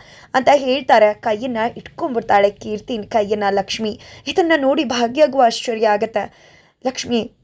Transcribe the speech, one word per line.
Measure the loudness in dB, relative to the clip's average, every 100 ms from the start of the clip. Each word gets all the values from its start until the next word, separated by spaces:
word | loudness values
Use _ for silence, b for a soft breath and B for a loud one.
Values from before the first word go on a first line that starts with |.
| B B B
ಅಂತ | 0 4 2
ಹೇಳ್ತಾರೆ. | 2 -2 4 4 4
ಕೈಯನ್ನ | 2 -4 -4 -4 -4 -4 -6
ಇಟ್ಕೊಂಡ್ಬಿಡ್ತಾಳೆ | -18 -8 -4 -4 2 4 4
ಕೀರ್ತಿನ್ | 0 -10 -10 -8 -10
ಕೈಯನ್ನ | -2 -2 0 -2 0
ಲಕ್ಷ್ಮಿ. | -2 -4 -6 -6 -8 B B -4
ಇದನ್ನ | 0 2 2
ನೋಡಿ | 2 0
ಭಾಗ್ಯಗೂ | -2 -2 -2 2 2 4
ಆಶ್ಚರ್ಯ | 2 2 -6 0 0
ಆಗತ್ತೆ. | 0 -2 -4 -8 b b b b _ -8
"ಲಕ್ಷ್ಮಿ, | -6 -4 -4 -4 _